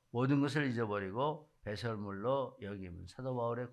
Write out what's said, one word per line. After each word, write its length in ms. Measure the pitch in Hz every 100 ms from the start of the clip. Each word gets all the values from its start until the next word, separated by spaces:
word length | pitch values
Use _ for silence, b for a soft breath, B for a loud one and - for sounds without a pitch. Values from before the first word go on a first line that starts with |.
| _
모든 320 | 117 131 143
것을 280 | 139 147 139
잊어버리고 800 | 117 110 104 95 110 147 151 - _
배설물로 920 | 107 101 117 107 101 98 117 139 127 -
여김은." 440 | 98 101 92 87 87
사도 280 | - 131 127
바울의 300 | 117 120 123